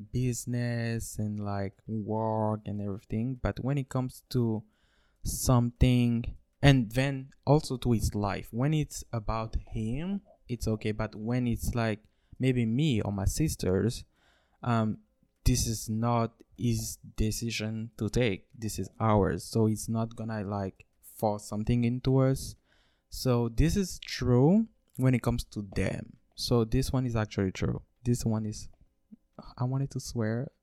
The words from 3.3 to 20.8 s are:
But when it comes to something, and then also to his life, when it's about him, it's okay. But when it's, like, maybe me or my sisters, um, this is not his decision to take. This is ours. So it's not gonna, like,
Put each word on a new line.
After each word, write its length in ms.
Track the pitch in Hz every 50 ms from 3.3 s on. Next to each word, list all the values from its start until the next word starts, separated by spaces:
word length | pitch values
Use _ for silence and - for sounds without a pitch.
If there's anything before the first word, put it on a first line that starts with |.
| 131 123
But 200 | - 104 101 -
when 180 | 110 131 143 143
it 100 | 131 -
comes 340 | - 131 127 127 - - _ _
to 340 | - 123 117 113 110 104 - _ _ _ _ _ _ _ _ _ _ _
something, 1000 | - - - - - - 127 120 120 120 - _ - 131 123 123 120 120 117 117 120 - - - _ _ _ _
and 300 | - 143 135 131 117 101
then 380 | 113 127 135 143 139 135 135 135 - _ _
also 300 | - 139 156 - - 135
to 160 | 120 - 123
his 240 | 117 104 - - -
life, 320 | 104 104 98 92 85 - -
when 240 | 113 113 131 147 156
it's 300 | 151 143 - - - - -
about 420 | - 113 104 - 110 113 113 113 - - -
him, 560 | - - 117 110 110 120 143 170 190 202 196 - _ - _ _ -
it's 180 | 123 113 -
okay. 240 | 113 110 104 - 107
But 240 | 104 107 110 104 -
when 320 | 107 107 117 123 127 123
it's, 300 | 120 110 - - - -
like, 240 | 120 113 113 104 - _ _ _ _ _ _ - -
maybe 260 | 131 131 127 123 117
me 340 | 110 113 131 160 156 120 104
or 120 | 104 101
my 140 | 101 98 98
sisters, 760 | - - - 160 160 - - - 92 92 95 98 117 120 - - - _ _ _ _ _ _ _ _ _ _
um, 360 | - 120 117 113 110 107 - - _ _ _ _ _ _ _ _ _
this 240 | 131 127 123 - 120
is 200 | 110 - - 113
not 440 | 107 110 117 120 120 117 117 113 - _ - _ -
his 420 | - - 120 113 110 110 110 - - - - -
decision 720 | - 110 110 107 - 117 117 107 - 107 107 110 110 110 117 - -
to 100 | 110 101
take. 380 | - 117 127 110 95 - - _ - -
This 220 | 110 107 - -
is 80 | 95 - - -
ours. 460 | 110 110 107 104 92 85 - 87 -
So 220 | - - 117 110
it's 220 | 110 107 104 - -
not 280 | 113 113 113 113 113
gonna, 260 | - 110 113 113 107
like, 420 | 98 98 104 101 98 95 - _